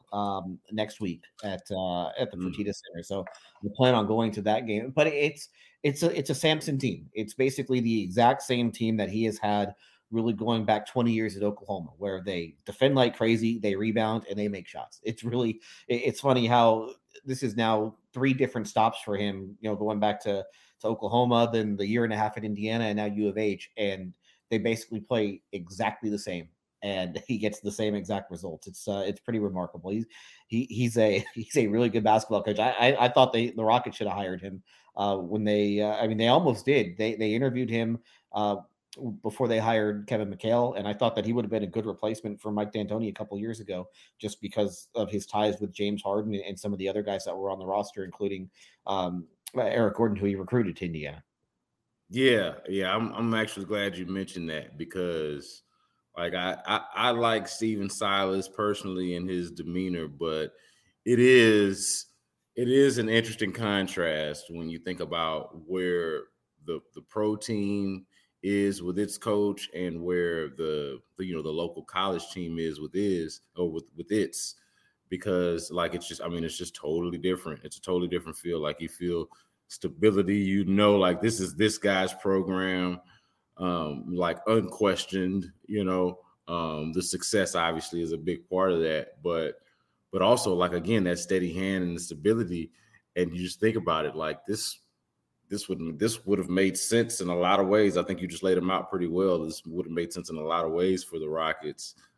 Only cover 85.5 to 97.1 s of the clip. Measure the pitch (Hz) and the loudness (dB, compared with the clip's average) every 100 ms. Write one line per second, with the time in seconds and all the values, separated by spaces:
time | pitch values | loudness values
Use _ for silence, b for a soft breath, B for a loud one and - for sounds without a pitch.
85.5 | - - 104 92 92 90 90 b b - | -12 -6 -2 0 2 2 0 b b -6
86.5 | 85 82 78 76 85 87 87 - 104 90 | -4 -2 -4 -4 -2 -2 -4 0 0 2
87.5 | 87 82 80 - 85 82 82 80 82 - | 2 0 0 -4 -4 -4 -4 -4 -6 -2
88.5 | 92 95 85 80 78 - - 87 82 78 | 2 2 4 2 0 -4 -6 -2 -2 -2
89.5 | - _ _ _ _ _ 95 95 120 107 | -6 _ _ _ _ _ 2 6 6 4
90.5 | 90 90 87 85 113 90 87 - 95 90 | 2 2 0 2 2 4 0 0 0 0
91.5 | 85 95 95 90 85 87 78 90 113 95 | -2 -2 0 -2 -4 -8 -2 2 2 0
92.5 | 87 80 b b b _ 87 90 87 90 | -4 -8 b b b _ -2 -2 -2 -6
93.5 | - 110 113 85 80 76 78 78 73 - | 0 2 2 0 0 0 -2 -4 -6 -4
94.5 | 107 - - _ _ _ _ _ _ _ | -4 -4 -8 _ _ _ _ _ _ _
95.5 | 101 - 90 82 76 110 113 92 101 87 | -8 -4 -4 -4 0 0 0 0 0 2
96.5 | 90 95 90 - 117 117 | 4 4 2 2 2 2